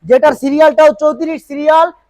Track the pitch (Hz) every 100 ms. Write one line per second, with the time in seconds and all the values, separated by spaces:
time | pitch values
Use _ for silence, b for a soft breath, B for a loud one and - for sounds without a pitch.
0 | 160 254 302 294 277 294 311 302 311 302
1 | 302 247 320 320 _ 285 302 320 339 _